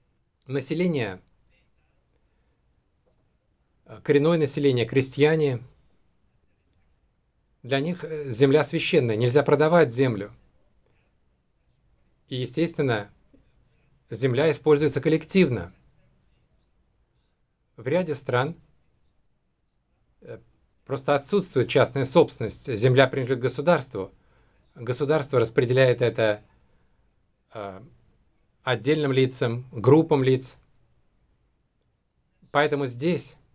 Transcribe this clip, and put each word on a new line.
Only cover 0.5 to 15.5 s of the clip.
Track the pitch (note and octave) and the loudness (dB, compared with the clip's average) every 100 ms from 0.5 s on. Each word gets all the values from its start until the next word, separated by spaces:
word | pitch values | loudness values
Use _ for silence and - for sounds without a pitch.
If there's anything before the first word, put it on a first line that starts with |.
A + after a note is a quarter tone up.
| C3+ B2+ D#3+ F3+ D3 G#2+ F2+ _ _ _ _ _ _ _ _ _ _ _ _ _ _ _ _ _ _ _ _ _ _ _ _ _ _ _ | -8 -6 -2 -2 -2 -4 -8 _ _ _ _ _ _ _ _ _ _ _ _ _ _ _ _ _ _ _ _ _ _ _ _ _ _ _
э, | G#2+ | -12
коренное | - C#3+ D3+ E3+ | 0 2 2 0
население, | C#3+ - C#3+ B2 | -2 0 0 0
крестьяне, | A2+ C3+ C3+ C3+ D3+ D#3+ C#3+ A#2+ - _ _ _ _ _ _ _ _ _ _ _ _ _ _ _ _ _ _ _ | 0 -2 -2 0 0 2 -2 -4 -10 _ _ _ _ _ _ _ _ _ _ _ _ _ _ _ _ _ _ _
для | A#2+ C3+ | -6 -4
них, | D#3 F3 | -4 -6
э, | - D#3 C#3+ | -10 -10 -10
земля | A2+ C3+ D3 | 0 2 4
священная, | C#3 D#3+ - D#3+ A#2+ G#2+ | 2 -4 0 0 2 0
нельзя | B2 C3+ | 2 2
продавать | C#3 C#3+ D#3 F3 C#3+ | 2 2 4 4 2
землю. | A#2 C3+ G#2 G#2 - _ _ _ _ _ _ _ _ _ _ _ _ _ _ _ _ _ _ _ | 2 -2 -2 -8 -14 _ _ _ _ _ _ _ _ _ _ _ _ _ _ _ _ _ _ _
И, | B2+ | -8
естественно, | B2 - E3 E3+ C#3 A2 G2+ _ _ _ _ _ _ _ _ _ _ | -6 -4 -4 -2 -2 -2 -4 _ _ _ _ _ _ _ _ _ _
земля | A2 C3+ A#2+ D#3 | -4 -2 0 0
используется | C#3+ D3+ D3 D3+ C3+ | 0 2 2 2 0
коллективно. | D#3 D#3 - F#3+ D#3+ | 0 -2 0 2 2